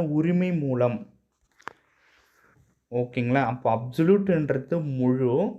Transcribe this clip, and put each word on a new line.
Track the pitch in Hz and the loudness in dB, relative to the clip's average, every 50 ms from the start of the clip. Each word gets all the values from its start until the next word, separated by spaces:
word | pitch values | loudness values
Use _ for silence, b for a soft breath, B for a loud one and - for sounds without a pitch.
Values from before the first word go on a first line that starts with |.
| 170 147 147 | 0 0 0
உரிமை | 151 160 170 180 180 180 180 175 160 143 | 0 2 2 2 0 0 0 -2 -2 -2
மூலம். | 135 127 120 123 120 113 107 - - _ _ _ _ _ _ _ _ B B B B B B B B B B B B B B B B B B B B B B B _ _ _ _ - | -2 0 2 2 0 0 -2 -10 -14 _ _ _ _ _ _ _ _ B B B B B B B B B B B B B B B B B B B B B B B _ _ _ _ -6
ஓகேங்களா? | 120 123 123 123 - 123 120 123 131 139 131 113 | -4 -4 -4 -4 -4 -4 -2 0 2 2 2 0
அப்போ | 123 123 - 117 113 | -2 -2 0 0 0
அப்சல்யூட்ன்றது | 117 123 - - 170 160 180 202 202 196 196 175 160 151 139 - 135 127 - 170 170 151 143 131 127 | 0 -2 -6 -2 0 4 4 4 4 4 0 0 0 0 -2 -2 -4 -2 -4 -4 -4 -4 -4 -2 0
முழு, | 123 127 127 131 131 120 123 156 196 254 - | 2 2 2 2 2 0 2 0 -2 -2 -6